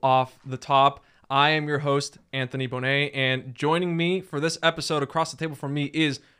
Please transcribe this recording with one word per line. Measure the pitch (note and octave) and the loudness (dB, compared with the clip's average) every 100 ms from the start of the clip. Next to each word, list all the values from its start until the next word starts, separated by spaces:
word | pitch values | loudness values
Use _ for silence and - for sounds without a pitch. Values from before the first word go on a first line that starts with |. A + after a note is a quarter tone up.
Off | C3+ C3 B2+ - | 2 4 2 -6
the | C3 B2+ | -12 -12
Top. | - C3+ C#3 A#3+ _ _ _ | 0 4 4 2 _ _ _
I | C#3 D3 | 2 4
am | D#3 D3 | 2 0
your | C#3+ | -2
host, | D3 C#3+ C#3+ - _ | 2 0 0 -10 _
Anthony | C3+ B2+ C3+ C3 | -6 -4 -4 -4
Bonet, | B2+ B2+ C#3 D3 | -4 0 0 0
and | C#3 C3 C3 C3 | 0 0 -2 -4
joining | A#2+ C#3+ E3+ F3+ E3+ | -2 0 2 0 0
me | E3+ F#3 | 0 0
for | F#3 C#3+ | -4 -2
this | D#3+ D#3+ | -2 0
episode | E3 E3 - D3+ | 0 0 -2 -2
across | C#3 D#3+ D#3+ | -2 -2 -4
the | - | -4
table | D#3+ C#3+ | -8 -8
from | C#3+ C#3+ | -6 -4
me | C#3+ | -4
is | D#3 D3+ C3 - _ | 0 0 -2 -10 _